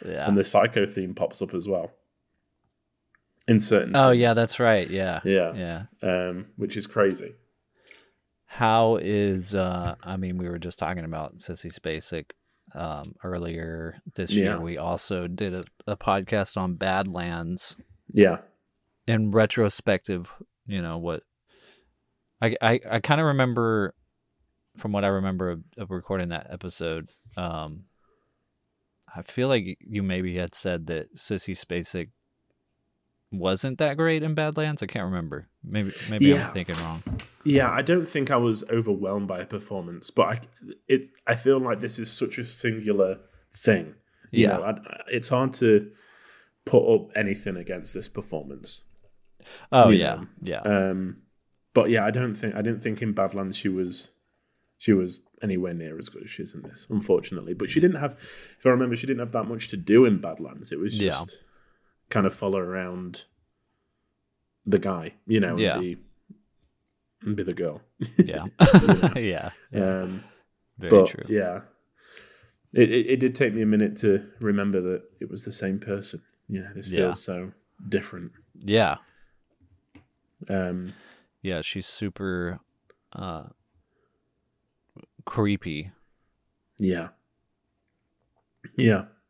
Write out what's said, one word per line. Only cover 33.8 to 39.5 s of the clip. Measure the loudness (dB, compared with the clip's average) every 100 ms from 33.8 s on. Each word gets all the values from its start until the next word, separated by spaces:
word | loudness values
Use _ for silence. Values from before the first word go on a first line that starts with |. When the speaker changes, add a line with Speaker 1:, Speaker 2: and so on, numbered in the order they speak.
| -2 0
Speaker 1:
great | 0 0
in | 0
Badlands. | -2 -2 -2 -4 -4
I | -6
can't | -6 -4
remember. | -4 -6 -10 -12 _
Maybe, | -6 -4 -4 -6 -6
maybe | 4 6
Speaker 2:
Yeah. | 6 2
Speaker 1:
I'm |
thinking | -6 -6 -6
wrong. | -6 -8 -8 -10 -10 _
Speaker 2:
Yeah, | 2 4 4
I | 0
don't | 2 0 0
think | -4 0
I | 2
was | 2 0 -2
overwhelmed | -2 0 -2 -2 -4 -4
by | -8
a |
performance, | -8